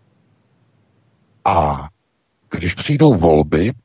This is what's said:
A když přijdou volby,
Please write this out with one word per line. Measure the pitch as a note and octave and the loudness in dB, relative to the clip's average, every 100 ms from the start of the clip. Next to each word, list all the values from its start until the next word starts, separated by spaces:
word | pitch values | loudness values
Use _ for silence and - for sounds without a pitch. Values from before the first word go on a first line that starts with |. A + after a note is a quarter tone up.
| _ _ _ _ _ _ _ _ _ _ _ _ _ _ | _ _ _ _ _ _ _ _ _ _ _ _ _ _
A | - F#2 D2+ C#2 D2 - _ _ _ _ _ | -2 0 0 -4 -10 -20 _ _ _ _ _
když | - F2 | -8 -8
přijdou | - - D3 D3+ | -6 -4 2 4
volby, | G#2 E2 D2+ D2+ D#2 G2+ B2+ | 4 2 2 2 -2 -2 -6